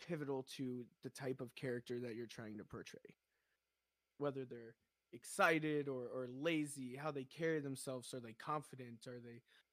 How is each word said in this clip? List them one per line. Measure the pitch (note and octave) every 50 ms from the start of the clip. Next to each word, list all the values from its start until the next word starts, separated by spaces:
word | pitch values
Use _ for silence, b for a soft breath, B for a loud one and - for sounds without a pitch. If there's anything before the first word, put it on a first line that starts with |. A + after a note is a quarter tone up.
| -
pivotal | - F3 D3+ D3 C#3 C#3 C3 C3
to | - - - C3+ B2+ B2 B2 A#2+ - _ _ -
the | B2+
type | - - C3+ C3 C3+ C3
of | C3 A#2+ -
character | - D3+ B2+ A#2+ A#2+ A#2 - B2 A#2+
that | B2 A#2+ A2
you're | A#2 A#2
trying | G#2+ - - A2+ G#2+ G#2+
to | G#2 F2+
portray. | - - G#2 E2 - - - _ - - _ _ _ _ _ _ _ _ _ _ _ _ _ _ _ _ _ _ _ _
Whether | - C#3+ C#3+ C3 C3+ C3
they're | A#2+ B2 A#2 A2+ A2+ - _ _ _ _ _ _ _ -
excited | A#2+ - - - - G3 E3 E3 D#3 D#3 D#3 D3+ D3 C#3
or, | C#3 C3 B2+ B2
or | A2+ B2 B2+ B2+ B2
lazy, | B2 C3+ D3 E3+ E3 D3+ D3 C#3+ - C#3 C3 B2 B2
how | - D3+ D#3
they | C#3+ C#3 C3
carry | - - D3+ E3 E3 D#3+ D3+
themselves. | C#3 C#3 C3+ - - C#3 C3 B2+ B2 - -
Are | B2+
they | A#2 A2+ A2+
confident? | - - D3+ D3+ D3+ C#3+ - C#3 B2+ B2+ A#2+ A#2+ A2 -
Are | C3 B2 A#2+
they | A#2 A#2 A#2 A#2+ _ _ - - _ _